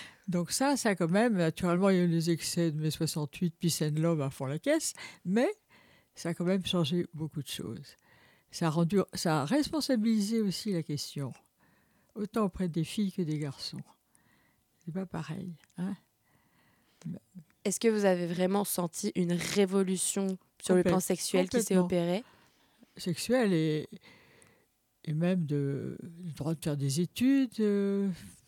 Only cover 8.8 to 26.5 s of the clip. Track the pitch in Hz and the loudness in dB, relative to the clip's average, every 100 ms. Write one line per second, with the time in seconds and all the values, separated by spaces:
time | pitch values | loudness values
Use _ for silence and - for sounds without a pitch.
8.8 | 165 202 - - 175 156 143 285 285 311 | 2 2 0 -2 0 0 2 0 0 -2
9.8 | 262 247 220 220 202 226 202 170 214 175 | 0 0 2 2 0 0 0 -2 -2 -4
10.8 | 156 147 - 147 135 - _ _ _ _ | -2 -6 -6 -8 -8 -10 _ _ _ _
11.8 | _ _ _ 220 208 226 208 - 180 160 | _ _ _ -10 -4 0 -2 0 -2 -2
12.8 | 156 - 196 - 160 151 147 - - 139 | -2 0 -2 -2 -2 -2 -4 -6 -10 -10
13.8 | - _ _ _ _ _ _ _ _ _ | -16 _ _ _ _ _ _ _ _ _
14.8 | 170 170 190 160 156 156 185 156 _ - | -10 -8 -6 -8 -8 -8 -10 -14 _ -8
15.8 | 185 196 _ _ _ _ _ _ _ _ | -8 -8 _ _ _ _ _ _ _ _
16.8 | _ _ - - _ 180 - _ 202 - | _ _ -12 -12 _ -20 -20 _ -4 2
17.8 | 226 214 196 180 170 175 185 202 196 - | 2 4 4 4 0 0 2 2 0 -2
18.8 | 175 - 202 - 175 175 - 208 190 196 | -4 -4 -4 -2 0 0 0 2 2 2
19.8 | 190 185 - 196 190 185 _ _ - 185 | 0 0 -2 -2 -2 -4 _ _ 2 4
20.8 | 175 185 - 180 - 185 185 240 208 185 | 6 2 2 -2 0 0 2 0 2 2
21.8 | 180 180 170 185 - - _ _ _ _ | 4 2 2 0 -4 -20 _ _ _ _
22.8 | - - 185 165 - 254 214 170 156 151 | -20 -10 -6 -4 0 2 4 4 2 0
23.8 | - - - - _ - - _ _ _ | -4 -14 -20 -20 _ -20 -20 _ _ _
24.8 | _ _ 160 151 175 185 147 143 139 139 | _ _ -6 -2 0 0 0 0 0 -2
25.8 | 131 - - 170 180 143 151 | -6 -8 -14 -12 -12 -6 -4